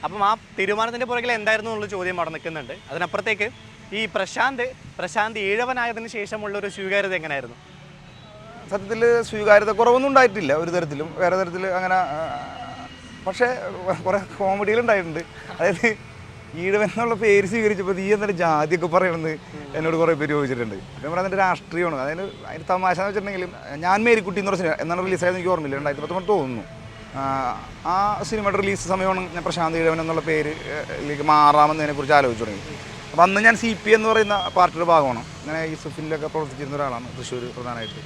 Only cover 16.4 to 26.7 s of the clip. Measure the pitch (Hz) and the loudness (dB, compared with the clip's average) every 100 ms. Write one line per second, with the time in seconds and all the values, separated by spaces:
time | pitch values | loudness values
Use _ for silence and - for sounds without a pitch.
16.4 | - 156 180 202 208 220 233 220 220 202 | -14 -6 0 2 0 0 -2 2 6 6
17.4 | 196 226 214 202 185 185 190 208 202 175 | 4 0 0 0 -2 -2 2 2 2 0
18.4 | 170 151 156 175 170 170 185 165 160 156 | 2 2 2 0 2 2 2 0 -4 -6
19.4 | - 151 143 147 160 160 165 156 147 147 | -10 -14 -8 -4 0 2 2 2 2 0
20.4 | 139 127 113 98 92 - 139 170 190 185 | 0 -2 -4 -6 -12 -12 -6 -4 -2 2
21.4 | 190 165 - 165 175 143 135 165 196 - | 2 2 -4 -2 -2 -2 -4 -4 -8 -10
22.4 | - 156 - 185 185 170 196 202 202 190 | -14 -12 -2 0 2 0 -2 -2 -4 -6
23.4 | 180 120 92 143 170 202 226 226 190 190 | -8 -10 -12 -6 2 4 6 4 4 -2
24.4 | 196 185 175 156 160 175 185 185 180 185 | 0 0 0 -2 -2 -2 0 2 2 0
25.4 | 180 175 147 135 147 143 147 180 180 202 | 0 0 0 -2 -2 -4 -4 -4 2 2
26.4 | 131 120 95 | 2 -4 -8